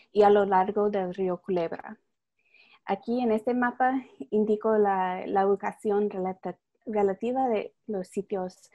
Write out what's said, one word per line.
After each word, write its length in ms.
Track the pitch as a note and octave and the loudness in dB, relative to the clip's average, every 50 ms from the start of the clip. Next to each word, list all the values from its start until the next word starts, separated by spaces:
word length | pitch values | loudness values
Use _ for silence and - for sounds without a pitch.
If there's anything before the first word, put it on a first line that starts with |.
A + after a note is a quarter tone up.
| - _ | -18 _
y 100 | - G#3 | 2 4
a 80 | G3+ G3+ | 6 6
lo 140 | G#3 G#3 G3+ | 6 6 4
largo 460 | G3 G3 F#3 F#3 G#3 G3+ G#3+ G#3 G#3 | 4 4 2 2 2 0 0 0 0
del 220 | G#3 G3 F#3 F3+ | 0 -2 -4 -4
río 260 | F3+ G3 F#3+ F#3 F3 F3 | -4 -4 -2 -2 -2 -4
Culebra. 600 | _ - F#3 F3 E3 E3 - - - - G#3+ - _ _ _ _ _ _ _ _ _ _ _ _ _ _ _ _ - | _ -4 -2 -2 -2 -4 -6 -10 -14 -16 -18 -20 _ _ _ _ _ _ _ _ _ _ _ _ _ _ _ _ -8
Aquí 360 | - G3 G3 - A#3 A#3+ B3+ | -6 -6 -6 -4 -4 -4 -2
en 120 | B3 A3+ | 0 0
este 200 | G#3+ - - B3 | 0 0 0 -2
mapa 480 | A#3+ B3 B3 A#3+ B3 - B3+ B3+ C4 C4 - - - - - - | 0 0 0 -2 0 0 0 0 0 -2 -6 -8 -16 -18 -8 -2
indico 480 | G#3 G#3+ G#3+ A3 G#3+ G#3+ - A3 A3 G#3+ | 0 0 2 2 0 0 0 0 2 2
la, 480 | G#3 G3 F#3+ F#3+ F#3 F#3 F3+ F#3 - | 2 2 2 0 -2 -2 -4 -6 -6
la 180 | - G3 F#3+ G3 | -4 0 0 2
ubicación 640 | G3 G3 G3 G#3 - - - - G#3+ G3+ G#3 G#3 G3+ | 2 2 0 -2 -6 -8 -6 -4 -2 0 0 0 -2
relata-, 480 | G3+ F#3+ F#3 F#3 F#3 - - F3+ F3+ _ _ _ _ _ - | -2 -4 -6 -6 -6 -8 -10 -12 -12 _ _ _ _ _ -10
relativa 640 | A#3+ G#3+ G#3 G3+ G3 F#3+ - A3 A#3+ B3 C4 C4+ B3 | -6 -2 0 0 0 0 -2 -4 -4 -2 0 0 0
de 260 | A3 G3+ - - _ _ _ - | 0 -2 -4 -6 _ _ _ -8
los 180 | G#3 F#3+ F#3 | -6 -6 -8
sitios 640 | - - G3+ F#3+ - G#3 F#3+ F#3 F#3 - _ - - | -8 -8 -10 -8 -6 -6 -6 -6 -8 -10 _ -20 -20